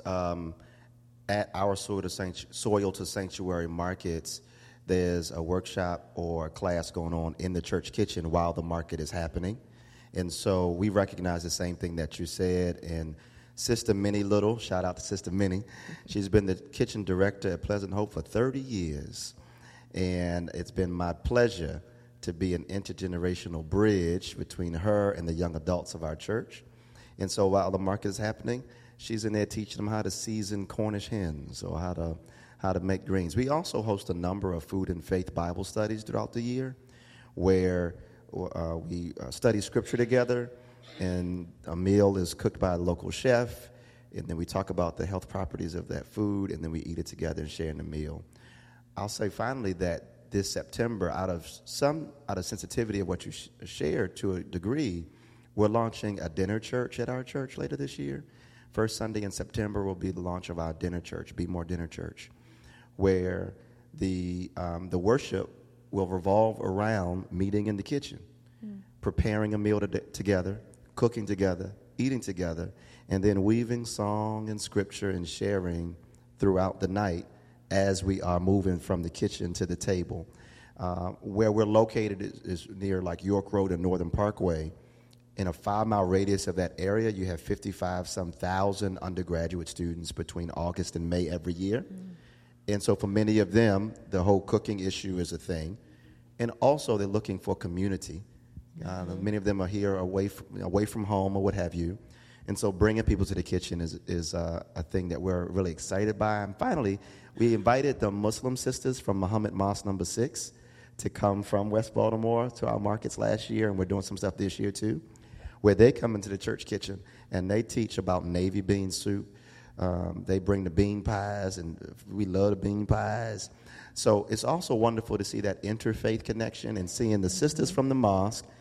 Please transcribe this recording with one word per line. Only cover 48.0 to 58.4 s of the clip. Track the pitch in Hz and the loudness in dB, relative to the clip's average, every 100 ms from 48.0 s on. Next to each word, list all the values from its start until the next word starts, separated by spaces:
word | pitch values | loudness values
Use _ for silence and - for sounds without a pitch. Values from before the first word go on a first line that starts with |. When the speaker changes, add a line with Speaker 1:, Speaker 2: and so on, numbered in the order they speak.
| 76 78 - - - - - - - - | -6 -8 -14 -20 -20 -20 -20 -20 -16 -8
Speaker 1:
I'll | 101 | -6
say | - 107 | -4 -4
finally | - 113 135 101 | -2 -4 -2 -2
that | 87 90 82 - - - | 0 0 -2 -6 -20 -4
this | 101 95 | -2 -2
September, | - - - 117 110 87 | -4 -6 -2 -2 0 0
out | 85 92 | 0 -2
of | 87 - - - | -2 -6 -16 -12
some, | - 143 156 147 - - | 0 0 0 -6 -12 -6
out | 98 | -6
of | - | -4
sensitivity | 107 92 - 113 101 | -8 -6 -2 -2 0
of | 90 | -2
what | 90 - | -4 -6
you | |
sh-, | - - - - | -12 -14 -16 -14
shared | - 151 147 92 - | -4 -2 0 -2 -2
to | 101 92 | -2 -2
a | |
degree, | - 90 92 143 131 87 80 - - - - - | -4 -4 -2 0 0 -2 -8 -16 -20 -20 -6 4
we're | 104 | 4
launching | 113 113 - 107 98 | 6 2 -2 -6 -4
a | 85 | -4
dinner | 82 95 110 | 0 0 0
church | - 123 123 - | -2 -2 -2 -4
at | 120 | -4
our | 127 | -4
church | 127 147 131 - | -6 -6 -6 -6
later | 139 139 | -6 -4
this | 139 139 | -6 -6
year. | 139 139 - - | -6 -8 -10 -20